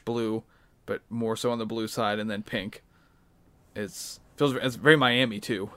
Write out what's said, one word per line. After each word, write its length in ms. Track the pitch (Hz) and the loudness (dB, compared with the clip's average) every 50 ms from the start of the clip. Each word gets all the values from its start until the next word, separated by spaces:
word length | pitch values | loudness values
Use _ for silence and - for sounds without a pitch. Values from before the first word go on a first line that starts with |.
| - | -4
blue, 400 | - 117 120 113 110 110 113 - _ _ _ _ _ _ _ _ | -4 -2 0 0 0 -2 -4 -6 _ _ _ _ _ _ _ _
but 160 | - 104 - - - | -8 -8 -8 -8 -8
more 240 | 113 117 117 113 113 | -6 -4 -2 -2 -2
so 140 | 110 - 120 | -2 0 -2
on 80 | 120 117 | -2 -2
the 80 | 113 | -4
blue 220 | 107 117 113 110 110 | -4 -4 -4 -4 -4
side, 300 | - 127 113 104 107 107 | -2 -2 -2 0 -2 -2
and 100 | 107 110 | -2 -4
then 120 | 104 104 107 | -6 -6 -6
pink. 380 | - - 107 92 110 - - - _ _ _ _ _ _ _ _ _ _ _ _ _ _ _ _ _ - | -6 -6 -6 -6 -6 -10 -14 -20 _ _ _ _ _ _ _ _ _ _ _ _ _ _ _ _ _ -8
It's, 460 | 104 104 92 - - - - - - - - - | -8 -8 -8 -8 -10 -12 -12 -14 -16 -20 -18 -2
feels, 180 | - 147 139 143 | 0 0 2 2
it's 220 | - - 135 117 | 0 -2 -2 -4
very 200 | - - 147 160 | 4 6 8 8
Miami 420 | 151 127 123 120 123 131 120 104 104 | 8 6 4 4 4 2 2 0 -4
too. 300 | - - 117 95 98 107 - | -4 -2 -2 -2 -4 -6 -10